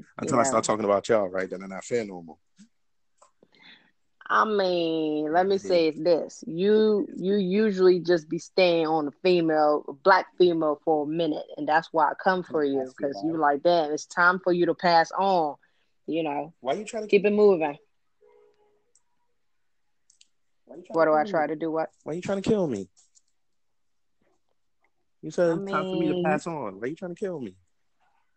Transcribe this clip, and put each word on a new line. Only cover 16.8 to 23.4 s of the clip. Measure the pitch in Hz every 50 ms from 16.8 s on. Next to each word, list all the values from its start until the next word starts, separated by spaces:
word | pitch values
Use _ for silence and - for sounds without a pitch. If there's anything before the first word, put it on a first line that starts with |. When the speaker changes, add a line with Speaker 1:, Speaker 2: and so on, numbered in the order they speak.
| 214
Speaker 2:
trying | 202 - 220 214
to | 214
Speaker 1:
Keep | - 202 180
it | 208 208
moving. | 208 208 208 190 165 156 147 143 151 _ _ _ _ _ _ _ _ _ _ _ _ _ _ _ 427 415 415 _ _ _ _ _ _ _ _ _ _ _ _ _ _ _ _ _ _ _ _ _ _ _ _ _ _ _ _ _ _ _ _ _ _ _ _ _ _ _
Speaker 2:
Why | _ 240
you | - 180
trying | _ 170
Speaker 1:
What | 165 160
Speaker 2:
to | 156
Speaker 1:
do | 151
I | 151 151
Speaker 2:
kill | 208
Speaker 1:
try | 196 170 151
Speaker 2:
me? | 147
Speaker 1:
to | 160
do? | 151 165 160
What? | 156 160 160 - - _ _
Speaker 2:
Why | - 151
you | 180 175
trying | - 196 196 190
to | -
kill | 226 208 185
me? | 156 120 98 95 95 _ _ _ _ _ _ _ _ _ _